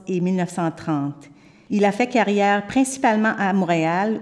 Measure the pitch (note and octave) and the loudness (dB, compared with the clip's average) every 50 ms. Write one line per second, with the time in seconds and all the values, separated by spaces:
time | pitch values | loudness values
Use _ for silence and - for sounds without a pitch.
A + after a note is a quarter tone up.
0 | - - F#3+ F3 F3 F3+ F#3+ F3+ F3 F3 - F#3 E3+ E3 D#3+ - - E3 D3+ C#3+ | -8 -4 -2 -2 0 0 0 0 -2 -4 -4 -4 -4 -4 -4 -6 -6 -4 -4 -2
1 | C#3 C#3 C#3+ - - - - - - - - _ _ - - G#3 G3+ G3+ F#3+ - | -2 -4 -8 -10 -18 -20 -20 -20 -20 -20 -20 _ _ -4 0 2 2 2 2 0
2 | - - - A#3 G3 G3 G#3 G3+ G3+ G3+ G3+ G3+ G3+ G#3 - C4 C4+ C4 - - | -2 0 2 0 2 2 2 2 2 2 2 0 -2 -2 0 0 0 0 -2 0
3 | - A#3 G#3+ A3 A3 A3 - - G3+ F#3+ G3 G3 F#3 E3 F3 E3 D#3+ D#3+ E3+ F3+ | 0 2 2 2 2 0 0 0 -2 0 2 2 2 2 2 0 2 0 0 0
4 | G3+ A3 A3 G#3+ | 0 -2 -2 -4